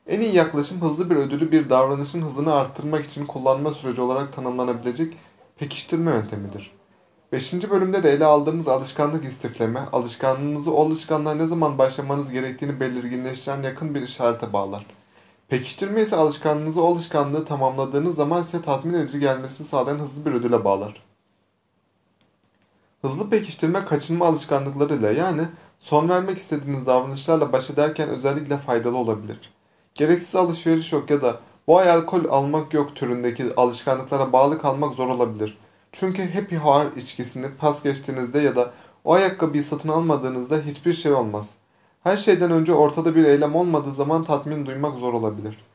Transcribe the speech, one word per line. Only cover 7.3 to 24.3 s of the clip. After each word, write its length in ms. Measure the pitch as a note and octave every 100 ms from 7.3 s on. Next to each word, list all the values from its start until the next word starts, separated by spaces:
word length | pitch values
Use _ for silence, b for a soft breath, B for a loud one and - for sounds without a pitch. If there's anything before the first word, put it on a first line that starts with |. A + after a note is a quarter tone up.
Beşinci 380 | C3+ C3+ F3 G3
bölümde 340 | G3 F#3 F#3+
de 80 | D#3+
ele 140 | C#3+ D#3
aldığımız 420 | D3 D3 E3 D3+
alışkanlık 580 | C3 C#3 - D3 D#3+ C3+
istifleme, 540 | - B2 - A2+ B2+ C#3
alışkanlığınızı 800 | B2 A#2+ - C3+ C3 D3 D3 D#3
o 120 | D3+ D#3
alışkanlığa 480 | D#3+ - D#3 D3+
ne 140 | D3+ D#3+
zaman 300 | E3+ D3+ C3+
başlamanız 540 | C3+ C#3 C#3 C#3 C#3
gerektiğini 480 | B2+ C3 B2+ C#3+ C3+
belirginleştiren 840 | C3 B2 B2 B2+ B2+ B2+ C#3 C#3
yakın 320 | C3+ C3 D#3 C#3
bir 60 |
işarete 520 | B2+ - A#2+ A2+ A2
bağlar. 320 | G2+ G2 G2+ G2+ - b b b b b
Pekiştirme 540 | B2+ - - G3 A3
ise 140 | G#3+ F3+
alışkanlığınızı 640 | D#3 D3 D#3 D3+ D#3 E3
o 120 | E3+
alışkanlığı 520 | E3+ - D3+ C#3 D#3 D#3
tamamladığınız 720 | C#3 C3 C3 C#3 C#3+ F3 D3+
zaman 280 | D3 F3
size 180 | E3 E3+
tatmin 320 | D#3+ C3+ E3
edici 260 | F3 C3+ C#3+
gelmesini 480 | C#3 C3 C3 - D3
sağlayan 320 | C#3 B2+ D3
hızlı 260 | C#3+ C#3+ D3+
bir 60 |
ödüle 320 | A#2+ A#2+ A#2
bağlar. 400 | G#2 G2 G#2+ - _ _ _ _ _ _ _ _ _ _ _ _ _ _ _ _ _ _ _ _
Hızlı 280 | C#3 D3 G#3
pekiştirme 560 | G#3+ G3+ - E3 F#3+ F#3+
kaçınma 400 | D3 D#3 E3+
alışkanlıklarıyla, 840 | E3+